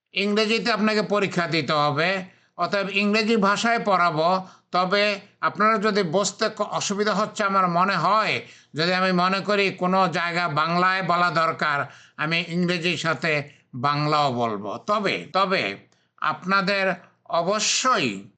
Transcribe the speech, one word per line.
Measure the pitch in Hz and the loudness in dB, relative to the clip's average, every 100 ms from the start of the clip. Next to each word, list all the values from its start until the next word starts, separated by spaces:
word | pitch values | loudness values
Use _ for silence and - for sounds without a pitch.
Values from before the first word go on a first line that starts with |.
| _ | _
ইংরেজিতে | 180 202 208 214 226 190 | -4 0 0 2 0 0
আপনাকে | 214 214 214 | 0 2 0
পরীক্ষা | 175 202 196 180 165 | 0 0 0 -2 -2
দিতে | 165 135 | -2 0
হবে, | 151 147 143 170 190 180 - _ - | 0 2 0 0 -2 -6 -16 _ -6
অতএব | 170 202 190 | -2 -2 -2
ইংরেজি | 196 208 214 220 226 | 0 2 2 2 2
ভাষায় | 196 202 233 233 | 2 2 2 0
পড়াবো। | 208 180 175 156 165 185 185 - _ | 2 2 2 2 2 0 -2 -16 _
তবে | 180 185 202 208 190 - _ | -2 0 2 2 -2 -8 _
আপনারা | 156 160 214 220 | -4 2 2 4
যদি | 214 202 | 2 0
বুঝতে | 180 180 202 - 214 | 0 0 0 -2 -4
ক-, | 214 | -2
অসুবিধা | 208 165 - 196 208 | -4 -4 -4 -2 0
হচ্ছে | 190 214 208 | 0 -2 -2
আমার | 202 196 180 | 0 2 2
মনে | 170 190 185 | 2 0 2
হয়, | 165 214 196 123 - - _ 143 | 2 2 2 -2 -6 -18 _ -4
যদি | 170 | 0
আমি | 185 190 | 2 2
মনে | 180 180 196 | 2 2 0
করি | 190 202 196 | 0 0 0
কোনো | 185 180 190 180 | 0 0 2 2
জায়গা | 165 170 170 175 | 0 -2 -2 -2
বাংলায় | 147 160 175 185 190 | 0 0 2 2 2
বলা | 175 175 175 | 0 2 2
দরকার, | 160 160 156 160 143 131 - - - | 2 0 0 -2 -2 -4 -10 -20 -8
আমি | 151 170 175 | -4 -2 -2
ইংরেজির | 170 175 180 175 160 | -2 0 0 -2 -2
সাথে | 165 156 165 147 139 - _ | -2 -2 -2 -2 -4 -14 _
বাংলাও | 127 143 147 151 151 143 | -6 -2 0 0 2 2
বলবো। | 123 117 104 104 113 | 0 -2 -4 -8 -8
তবে, | - 208 190 107 - | -2 -2 0 -4 -4
তবে | 185 190 185 101 101 - _ _ _ | -2 0 0 -2 -6 -14 _ _ _
আপনাদের | 156 151 175 196 190 196 190 170 - _ - | -6 -4 -2 0 0 0 -2 -4 -10 _ -4
অবশ্যই, | 170 170 208 - - 262 233 131 98 98 | -2 0 -2 -2 0 0 2 0 -4 -12